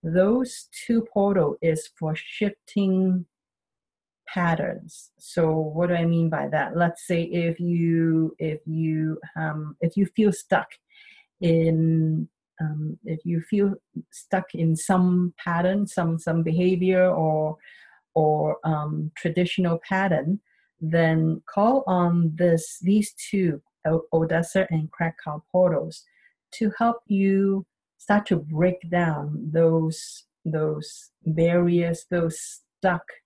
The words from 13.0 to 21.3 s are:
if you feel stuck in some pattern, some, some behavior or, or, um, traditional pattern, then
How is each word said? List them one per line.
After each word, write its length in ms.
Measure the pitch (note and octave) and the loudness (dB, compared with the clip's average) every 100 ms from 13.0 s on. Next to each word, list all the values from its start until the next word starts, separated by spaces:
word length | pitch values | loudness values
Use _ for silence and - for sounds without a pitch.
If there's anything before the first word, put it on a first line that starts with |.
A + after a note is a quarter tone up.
| - | -8
if 140 | D#3+ | -8
you 180 | F3 E3+ | -4 -4
feel 340 | E3 G#3 G3+ G3 _ E3 - | -2 0 0 -2 _ -14 -14
stuck 460 | - - F#3+ - D#3+ | -20 -4 -4 -4 -2
in 200 | E3 D#3+ | 0 0
some 600 | - F#3 F3+ F3+ F3+ - | 0 2 4 2 0 -4
pattern, 480 | - E3+ F3+ G3 G3 | -4 0 0 0 -2
some, 320 | - E3 E3 | -2 -2 -2
some 240 | - E3 | -2 -2
behavior 680 | E3 D#3+ F3+ F#3 F#3 F#3 F#3 | 0 2 2 2 2 4 4
or, 500 | D#3+ D#3+ D#3 D#3 D#3 - - - _ _ D#3+ | 2 0 0 -2 -6 -16 -20 -20 _ _ 0
or, 420 | D#3 D3+ D3+ D3+ | 2 2 -2 -2
um, 480 | D#3+ D#3 D3+ D3+ D#3 - | -2 -2 -2 -4 -6 -6
traditional 640 | F3 D#3+ F3 - F3 E3+ - | -4 0 0 0 0 0 -2
pattern, 520 | F#3+ G3 D#3 C#3+ G3+ _ _ _ _ | -2 0 0 0 -4 _ _ _ _
then 640 | D#3+ E3 E3 D#3+ D#3+ | 0 2 4 4 2